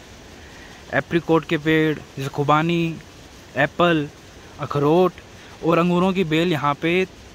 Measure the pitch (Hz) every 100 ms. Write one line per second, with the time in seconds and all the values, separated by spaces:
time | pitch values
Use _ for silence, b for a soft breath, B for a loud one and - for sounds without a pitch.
0 | - - B B B B B B - 135
1 | - 165 156 160 - 156 156 156 156 147
2 | - - 135 - 143 151 165 170 165 156
3 | - - - - - 127 151 - 175 156
4 | 147 - - - - - 147 143 143 170
5 | 180 - - B B B 160 170 175 175
6 | 190 185 160 160 180 151 143 143 165 180
7 | 190 - -